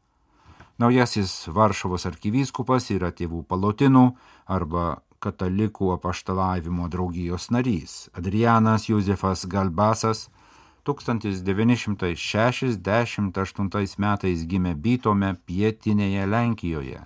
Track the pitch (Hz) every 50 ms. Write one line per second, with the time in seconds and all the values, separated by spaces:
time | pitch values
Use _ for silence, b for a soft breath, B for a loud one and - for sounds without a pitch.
0 | _ _ _ _ _ b b b b b b b b b b b 120 120 123 127
1 | 123 113 - 110 98 90 - - - 85 80 98 110 104 101 - - 95 90 87
2 | - 92 82 - - 107 107 135 139 127 - - 120 120 127 127 123 - 104 92
3 | 90 87 - - 90 82 85 85 80 - 92 92 95 104 107 - 143 135 135 131
4 | 127 127 123 B B B B B B B 95 92 85 76 82 87 85 85 71 -
5 | - _ _ - - 104 - - 95 90 92 101 110 104 - - 98 92 90 82
6 | - 90 90 - - - 95 92 95 92 92 90 78 82 90 87 87 87 82 90
7 | 92 90 85 90 90 85 87 87 - - 120 120 127 127 107 85 - - - -
8 | - - - - 87 95 92 110 117 117 117 113 110 110 110 107 - - 110 104
9 | 98 98 98 87 - 92 92 - - 92 87 101 95 85 82 85 104 107 110 -
10 | - 113 110 - - - b b b b b b b b b b b - 139 -
11 | - - 120 107 107 104 98 92 90 98 95 98 110 120 123 117 - 107 101 98
12 | 95 87 85 80 - - - 104 113 123 123 - 135 131 117 92 87 95 104 117
13 | 120 113 - - 104 98 90 95 98 95 - - 101 92 - 104 101 98 - -
14 | 98 104 101 101 - 95 90 82 82 80 95 95 90 90 85 73 76 117 123 123
15 | - 110 104 101 98 98 95 - _ - 87 95 104 110 110 - - 107 107 104
16 | 104 98 98 98 98 95 104 117 120 117 113 104 - 85 80 76 69 65 60 -
17 | -